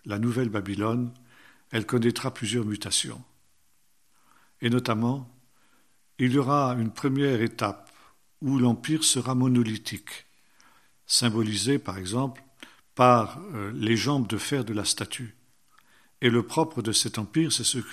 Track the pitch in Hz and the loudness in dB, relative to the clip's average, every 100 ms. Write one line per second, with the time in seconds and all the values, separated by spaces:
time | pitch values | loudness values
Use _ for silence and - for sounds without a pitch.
0 | - 104 120 120 117 104 101 98 107 120 | -8 -2 -2 0 -2 -2 -4 -2 0 0
1 | 120 - - - - _ _ 117 98 123 | -4 -8 -20 -20 -20 _ _ -4 0 2
2 | 117 117 131 - 104 120 107 104 98 - | 2 0 -6 -6 -4 -2 -2 -6 -4 -4
3 | - 117 - _ _ _ _ _ _ _ | -4 -10 -18 _ _ _ _ _ _ _
4 | _ _ _ _ _ _ 120 123 123 107 | _ _ _ _ _ _ 0 0 0 0
5 | 120 135 123 - _ _ _ _ _ _ | -2 -4 -10 -20 _ _ _ _ _ _
6 | _ - 127 139 131 147 131 123 113 - | _ -2 2 2 2 2 2 0 -2 -2
7 | 139 135 139 120 113 113 104 - - - | -2 2 2 2 0 0 -2 -2 -14 -20
8 | - _ _ _ 139 135 123 113 151 156 | -20 _ _ _ 0 4 4 2 0 0
9 | - 127 131 127 127 123 110 107 - 104 | 2 0 0 2 4 4 2 -2 -8 -12
10 | - - - _ _ _ _ _ _ _ | -12 -18 -18 _ _ _ _ _ _ _
11 | - - 120 110 107 101 113 143 - 95 | -2 2 2 2 0 0 0 -2 -2 -8
12 | 92 120 135 - - _ - - _ - | -4 -2 -4 -8 -20 _ -20 -20 _ 4
13 | 123 120 101 135 202 117 101 127 107 113 | 6 6 4 -6 -12 -8 -8 -2 0 2
14 | 127 143 104 104 - 143 113 104 95 - | 2 0 0 -4 -2 -4 -2 -4 -2 -4
15 | 107 - 113 - _ _ _ _ _ _ | -6 -10 -14 -16 _ _ _ _ _ _
16 | _ _ 123 117 - 160 160 123 107 104 | _ _ 4 4 2 0 0 -2 -2 0
17 | 113 113 101 156 160 - 110 123 - | 0 -4 -2 0 0 0 -2 -2 -6